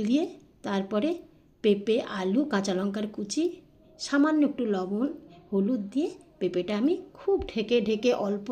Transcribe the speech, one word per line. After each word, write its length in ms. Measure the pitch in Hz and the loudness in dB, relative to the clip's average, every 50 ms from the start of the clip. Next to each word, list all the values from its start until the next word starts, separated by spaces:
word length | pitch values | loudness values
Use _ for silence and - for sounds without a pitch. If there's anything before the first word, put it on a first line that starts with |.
| 214 | 0
দিয়ে, 200 | 208 247 294 349 - - - - - _ _ | 2 2 2 0 -2 -6 -14 -20 -20 _ _
তারপরে 480 | - 214 202 196 190 196 214 208 247 311 349 339 - - _ _ _ _ _ _ - | -6 -4 -2 -2 -2 0 -2 0 0 0 -2 -4 -8 -18 _ _ _ _ _ _ 2
পেঁপে, 320 | 214 202 202 202 - 214 254 - - | 2 2 4 2 0 0 0 0 -4
আলু, 320 | 208 196 185 185 196 262 302 | -6 -4 -2 0 2 2 2
কাঁচা 300 | 302 233 196 196 202 185 | 2 0 0 0 0 0
লঙ্কার 320 | 185 196 202 196 214 214 | 0 -2 -2 -2 -4 -6
কুচি, 380 | 214 - - 208 - - 302 330 339 349 - - _ _ - - - - - | -6 -6 -8 -8 -6 -2 -2 -2 -2 -4 -6 -18 _ _ -20 -20 -20 -14 -12
সামান্য 420 | - - 285 285 285 311 311 302 294 | -6 0 2 4 4 4 4 4 2
একটু 180 | 269 294 - 240 | 2 0 -2 -2
লবণ, 420 | 220 202 185 185 185 202 214 254 294 - - - - - - - | 0 0 -2 -2 -2 -2 -2 -2 -2 -4 -6 -16 -20 -20 -20 -10
হলুদ 360 | - 208 196 196 214 262 220 196 202 | -2 0 0 2 2 0 -2 -4 -4
দিয়ে 180 | - 262 330 415 - - - - _ | -2 -2 -2 -2 -4 -8 -20 -18 _
পেঁপেটা 380 | - 190 180 170 180 175 196 208 208 | -4 -4 -2 0 -2 -2 -2 0 2
আমি 160 | 233 302 370 381 - - | 2 2 0 0 -4 -12
খুব 240 | - - - - 392 330 - | -16 -6 0 0 0 0 0
ঢেকে 300 | - - 226 208 - 240 240 | -2 -4 -4 0 2 2 2
ঢেকে 300 | 202 208 220 214 226 247 - | 2 2 0 2 2 2 2
অল্প 320 | - 214 196 208 202 202 - | 2 0 -2 -2 -4 -2 -4